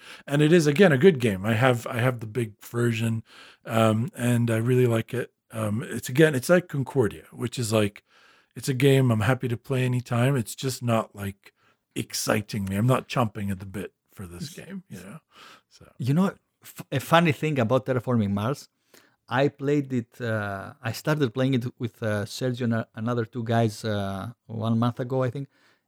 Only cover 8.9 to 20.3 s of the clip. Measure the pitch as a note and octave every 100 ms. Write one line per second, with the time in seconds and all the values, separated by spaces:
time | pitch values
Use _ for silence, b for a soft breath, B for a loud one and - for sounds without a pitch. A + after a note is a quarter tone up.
8.9 | C3+ C3 A2 G#2 B2+ B2 A#2 - C3 B2+
9.9 | B2 - A#2+ B2+ C#3 A2 - C3+ B2 A#2+
10.9 | A2+ - G2+ G2 - _ _ _ _ _
11.9 | C3 A#2 - - A2 - A2 G2 G2 B2
12.9 | B2+ - C#3 A2+ A2 G2+ F#2 G2 G2 F2
13.9 | _ _ - F2+ F2 - - - F#3+ -
14.9 | - C#3 D#3+ _ B B B _ _ -
15.9 | - B2 D#3 F#3+ - _ _ - - -
16.9 | C#3 - E3+ E3+ - D#3 C3+ A2 C3 C3
17.9 | B2 B2+ A#2+ G2 G2+ A2 D3 - _ b
18.9 | b b b - B2 C#3 - C#3 D3 C3+
19.9 | B2+ A#2 - A#2